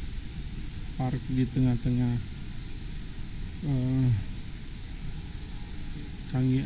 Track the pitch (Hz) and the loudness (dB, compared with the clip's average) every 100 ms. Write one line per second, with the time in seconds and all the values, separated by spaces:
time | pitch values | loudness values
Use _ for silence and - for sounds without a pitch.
0 | - - - - - - - - - - | -4 -4 -4 -6 -6 -4 -4 -4 -4 -2
1 | 127 - - 127 127 135 127 120 127 123 | 0 0 2 2 4 6 6 6 4 4
2 | 123 120 101 - - - - - - - | 4 2 -2 -6 -6 -4 -4 -4 -4 -4
3 | - - - - - - 151 135 127 131 | -4 -4 -4 -4 -4 -2 0 2 4 4
4 | 127 104 - - - - - - - - | 6 4 2 -4 -6 -8 -8 -8 -8 -6
5 | - - - - - - - - - - | -4 -4 -6 -8 -6 -6 -6 -6 -4 -4
6 | - - - 131 127 131 | -6 -6 -2 2 4 4